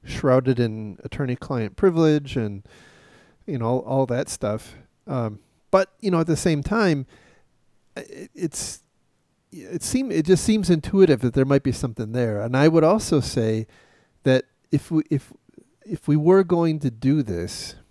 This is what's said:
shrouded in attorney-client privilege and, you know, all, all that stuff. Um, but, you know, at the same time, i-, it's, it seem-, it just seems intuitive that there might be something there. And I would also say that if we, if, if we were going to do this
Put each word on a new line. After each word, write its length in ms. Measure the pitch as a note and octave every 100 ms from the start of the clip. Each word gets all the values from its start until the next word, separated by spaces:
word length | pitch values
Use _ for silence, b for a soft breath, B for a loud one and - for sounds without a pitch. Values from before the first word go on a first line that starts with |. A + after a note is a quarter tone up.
shrouded 540 | - - C#3+ B2+ C3 A#2+
in 400 | A#2+ A2 G#2+ -
attorney-client 720 | - - C3+ B2 - B2 G#2+ -
privilege 600 | G3 E3 D#3+ D3+ C#3 C3
and, 280 | G#2+ G2 b b b b b b b b -
you 120 | C#3
know, 80 | A2+
all, 120 | B2+
all 260 | - C3+ C3
that 220 | A#2+ -
stuff. 460 | - G#2+ A2 - - _ _ -
Um, 340 | C3+ A2+ G#2 _ _ _
but, 220 | F#3+ F#3+ _
you 100 | G#3
know, 100 | F3
at 60 | E3
the 100 | D#3
same 260 | - D3
time, 440 | C#3+ A3 G3+ D3 C3 b b b b _ _ _ _ -
i-, 320 | - - -
it's, 480 | - E3 - - - _ _ _ _ _ _ _
it 300 | F3 - F3
seem-, 280 | - B3+ C4+
it 160 | D#3+ D#3
just 180 | F#3
seems 260 | - G#3+ F3
intuitive 500 | E3 - G3 F#3 B2+
that 140 | B2
there 100 | C3+
might 180 | C3+ C#3
be 100 | C3+
something 400 | A#2 B2 A2+ G#2+
there. 280 | A#2+ A#2 G#2
And 160 | A2+ C3
I 120 | D3+
would 160 | D#3+
also 360 | D#3 E3+ - D#3
say 460 | - - A2 A2 A2+ b b b b b
that 200 | C#3 C3 - _ _
if 200 | C#3+ -
we, 120 | D#3+ -
if, 220 | C#3 - - _ - _ _ -
if 220 | E3 -
we 80 | D3+
were 260 | D3+ F#3+
going 340 | F3+ F3 E3+ D#3
to 100 | C3+
do 320 | A2+ C3 D3+
this 540 | A2 F2 F2+ - - - _